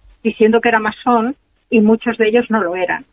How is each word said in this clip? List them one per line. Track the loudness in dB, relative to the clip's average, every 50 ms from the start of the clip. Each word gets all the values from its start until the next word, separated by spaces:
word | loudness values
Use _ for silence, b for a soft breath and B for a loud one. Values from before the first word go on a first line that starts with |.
| _ -20 _ _
diciendo | -6 -4 -2 0 2 2 2 2
que | 2 0
era | 0 0
masón | -2 -4 -8 -4 -2 0 0 0 0 -2 -6 -10 _ _ _ _ _ -2
y | 0 2
muchos | 4 4 2 0 -2 -4 -4 -2
de | 0 0
ellos | 2 0 0 0
no | -2 -2
lo | -2 -2 -4
eran. | -4 -4 -4 -6 -8 -12 _